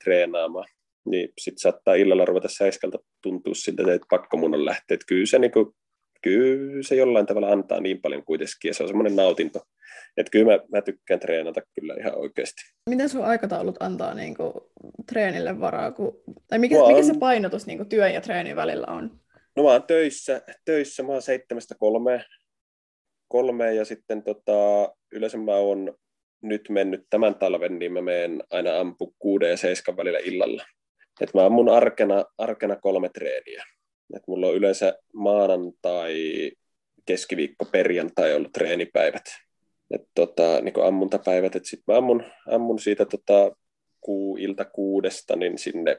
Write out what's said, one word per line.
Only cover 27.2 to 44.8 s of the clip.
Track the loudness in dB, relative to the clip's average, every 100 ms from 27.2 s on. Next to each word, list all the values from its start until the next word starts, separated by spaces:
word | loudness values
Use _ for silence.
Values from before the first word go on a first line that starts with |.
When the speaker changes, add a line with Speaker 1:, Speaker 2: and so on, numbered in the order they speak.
| 0 0
Speaker 1:
talven, | -2 -2 -4 -6
niin | -8
mä | -6
meen | -4 -4 -4 -8 -8
aina | -4 -2 -2
ampu | -4 -8 -12 _
kuuden | 0 2 2
ja | 0
seiskan | -2 -4 -6 -6
välillä | -4 -4
illalla. | -4 -4 -4 -4 -12 _ _ _ _ -10
Et | -2
mä | 4 6
ammun | 6 6
arkena, | 6 4 2 2 2 -2 -6
arkena | -6 -4 -4 -2
kolme | -2 -2 -4
treeniä. | -8 -8 -8 -12 -18 -20 _ _ _ -20 -16
Et | -8
mulla | -2 0
on | 2
yleensä | 2 2 0 -2 _
maanantai, | -2 2 4 4 2 -2 -8 -6 -4 -4 -4 -4 -6 -8 -10 _ _ _ _ -4
keskiviikko, | -4 -4 -6 -6 -6 -2
perjantai | 0 2 0 -4 0 0 0
ollut | -2
treenipäivät. | -4 -2 -2 -2 0 0 -2 -12 -20 _ _ _ _ -10
Et | -10 -4 0
tota, | 0 2 2 2
niinku | -2 0
ammuntapäivät, | 0 0 -2 -2 0 0 0 -4
et | -10
sit | -8 0
mä | 2
ammun, | 4 0 -2 -16 -4
ammun | -2 0 -2
siitä | 0 0 -2
tota, | -2 4 4 4 0 _ _ _ _
ku-, | -6 -4 -4 -4
ilta | -6 -6 -8
kuudesta | -6